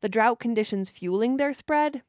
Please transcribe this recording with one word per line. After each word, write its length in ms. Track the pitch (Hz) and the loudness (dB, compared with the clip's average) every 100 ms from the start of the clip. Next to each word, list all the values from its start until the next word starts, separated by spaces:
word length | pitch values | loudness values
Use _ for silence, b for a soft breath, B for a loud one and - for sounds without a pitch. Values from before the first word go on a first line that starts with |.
the 60 | 214 | -2
drought 300 | 202 220 233 | 2 2 2
conditions 500 | 233 226 214 202 190 | -2 -2 0 -2 -4
fueling 480 | - 180 185 233 262 | -6 -4 0 0 0
their 180 | 285 | -2
spread 480 | 277 - 302 302 277 | -4 -2 0 0 -2